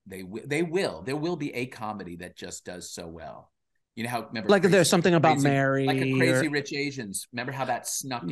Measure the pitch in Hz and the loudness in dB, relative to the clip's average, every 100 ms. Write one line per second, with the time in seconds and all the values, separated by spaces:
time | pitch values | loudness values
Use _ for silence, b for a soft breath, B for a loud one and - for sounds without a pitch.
0 | - - 92 110 139 147 170 170 160 80 | -16 -14 -12 -12 -4 -2 0 0 -2 -4
1 | 95 147 160 175 143 120 127 - 107 104 | -6 -4 -2 -4 -4 -4 -6 -8 -10 -8
2 | 87 85 90 - 90 - - 90 87 - | -10 -12 -14 -12 -14 -12 -12 -12 -12 -12
3 | 85 82 76 58 - _ _ _ _ - | -12 -12 -14 -16 -20 _ _ _ _ -8
4 | 117 120 110 113 107 202 170 190 160 185 | -4 -4 -6 -6 4 6 6 6 6 6
5 | 185 170 160 147 139 139 135 135 135 135 | 6 6 6 6 4 4 2 2 2 0
6 | 131 131 131 127 147 143 139 143 143 131 | 0 2 4 4 2 -2 -4 -4 -4 -4
7 | 107 95 - 120 127 135 127 120 - - | -8 -8 -8 -8 -6 -4 -2 -4 -4 -6
8 | 135 120 170 | -6 -6 0